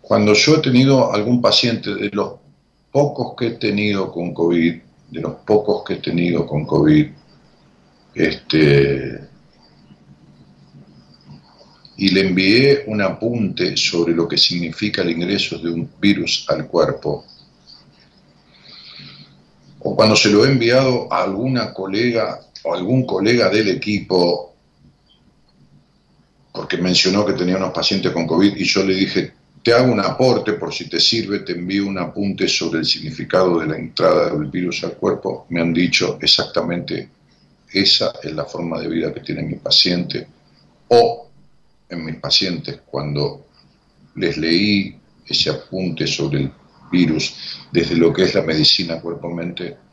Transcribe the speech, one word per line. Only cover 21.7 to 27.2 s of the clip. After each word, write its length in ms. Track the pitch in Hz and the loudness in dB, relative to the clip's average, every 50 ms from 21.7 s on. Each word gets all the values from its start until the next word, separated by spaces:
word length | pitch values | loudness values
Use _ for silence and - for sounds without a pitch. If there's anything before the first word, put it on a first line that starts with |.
| - | -8
colega 680 | - 95 95 95 107 123 123 117 113 107 - - - - _ _ - - | -10 -8 -4 -2 0 0 2 0 0 -2 -2 -6 -10 -16 _ _ -8 -6
o 120 | - 87 | -4 -4
algún 320 | 90 90 98 127 131 - | -4 -2 0 0 0 0
colega 420 | - 95 95 98 - 120 120 110 - | 0 -2 0 2 2 4 4 2 2
del 200 | 101 107 110 98 | 2 2 2 0
equipo, 840 | 87 - - 104 104 98 - - 92 90 87 87 87 87 - - _ _ _ _ _ _ _ - _ _ _ _ _ _ _ _ _ _ _ _ _ _ _ _ _ _ _ _ _ _ _ _ _ _ _ _ _ _ _ _ - | -2 -2 -2 -2 -4 -4 -2 0 2 2 4 2 2 -2 -4 -12 _ _ _ _ _ _ _ -20 _ _ _ _ _ _ _ _ _ _ _ _ _ _ _ _ _ _ _ _ _ _ _ _ _ _ _ _ _ _ _ _ -14
porque 240 | - - - 90 | -12 -6 -6 -4
mencionó 480 | 85 87 92 90 - - 92 95 104 | -2 0 2 2 2 2 2 2 2